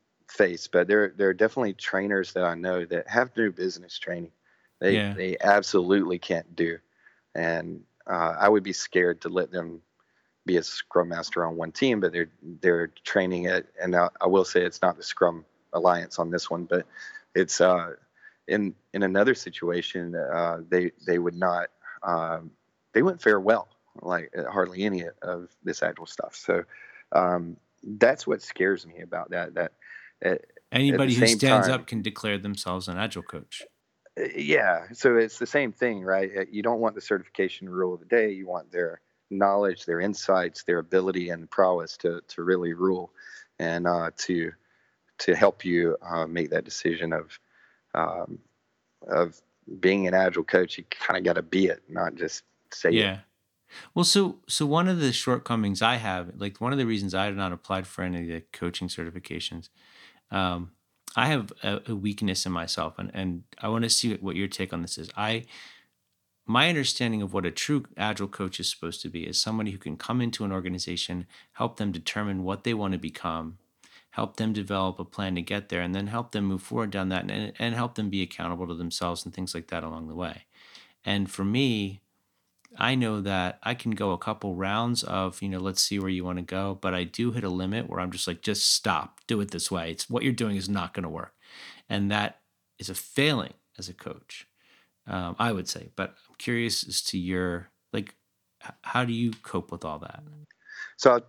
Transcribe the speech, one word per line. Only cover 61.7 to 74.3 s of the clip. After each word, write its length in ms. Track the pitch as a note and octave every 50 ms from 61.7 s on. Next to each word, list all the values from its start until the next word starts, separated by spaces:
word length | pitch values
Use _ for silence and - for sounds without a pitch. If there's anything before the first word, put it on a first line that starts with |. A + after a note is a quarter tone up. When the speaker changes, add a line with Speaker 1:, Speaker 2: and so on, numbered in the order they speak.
| G2+ G2+ - -
Speaker 2:
a 60 | A2+
weakness 520 | G2+ F#2+ G#2 G2+ G2+ A2 G2 F#2 - -
in 60 | F#2+ F#2
myself, 460 | E2+ E2 E2 - - D#2+ D#2+ - -
and, 120 | F#2+ F#2+ -
and 300 | G2 F#2+ F#2 F2 F2 - _ - -
I 80 | - G#2+
wanna 220 | A2 A2+ A#2 A2+
see 240 | - - - A#2+ G#2+
what 220 | F#2 F#2+ G2 F2+
your 120 | F2 G2 G2
take 240 | - - F#2+ F#2 -
on 80 | F2 E2+
this 140 | - -
is. 140 | - E2 - -
I, 280 | - G#2 G#2+ A2+ A2+ A#2 - - - - - - - _ _ _ _ _ _ _ _ _ _ _ _ _
my 220 | - A2 B2+ C#3+ E3+
understanding 520 | E3+ D3+ C3 - - - B2 A#2 A2+ G#2+
of 140 | G2+ F#2 F#2+
what 100 | - F2+
a 60 | F2
true 340 | - - - - D3 C#3 - - -
Agile 320 | - G2+ G#2+ G#2+ F#2+ G2+ G2
coach 300 | - - G2+ F#2 - -
is 100 | F#2 -
supposed 320 | - - - E2+ E2+ - -
to 60 | F#2
be 160 | - E2+ D#2+
is 140 | D#2 - -
somebody 300 | - A2+ A2 A2 G#2+ G#2
who 80 | G2 F#2
can 180 | - A#2+ A#2+
come 240 | A2+ - - A#2 B2
into 240 | B2 A#2 A2+ - A2
an 80 | G2 F#2+
organization, 720 | F#2+ F2+ F2+ F2+ F2+ - - F2 F2 - - F2+ F2+ F2 - - - - _ _
help 240 | - - B2+ B2+
them 160 | - G#2+ G2+ F2+
determine 500 | F2 - - - G#2 G#2+ G2+ G2 F#2+ F#2
what 200 | F2+ G2 G2+ -
they 80 | A#2+ A#2
wanna 240 | G#2+ G#2 G2 F#2+ E2+
become, 600 | D#2+ D#2+ - - - E2+ D#2+ E2 D#2+ D#2+ F2 F#2 _ _ _ _ _ _ _ - _ _
help 260 | - - A2 G#2